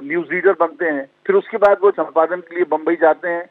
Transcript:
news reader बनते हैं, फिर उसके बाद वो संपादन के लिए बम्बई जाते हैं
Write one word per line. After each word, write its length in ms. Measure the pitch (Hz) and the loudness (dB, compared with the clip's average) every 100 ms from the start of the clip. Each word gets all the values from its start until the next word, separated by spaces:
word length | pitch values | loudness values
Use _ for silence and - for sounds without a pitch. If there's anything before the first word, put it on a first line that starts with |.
news 260 | 139 165 156 | -4 -6 -6
reader 220 | 175 175 | -2 0
बनते 320 | 196 165 160 | 0 -2 -2
हैं, 220 | 170 147 135 _ - | -4 -4 -8 _ -2
फिर 100 | 196 | -2
उसके 200 | 190 220 | -2 2
बाद 220 | 202 196 | 2 4
वो 80 | 196 | 2
संपादन 460 | 190 156 165 160 180 | 0 -2 0 0 -2
के 180 | 175 | -8
लिए 100 | 170 | -4
बम्बई 300 | 175 156 156 | -2 -2 -2
जाते 340 | 170 160 156 180 | 2 2 2 -2
हैं 220 | 170 175 | -6 -4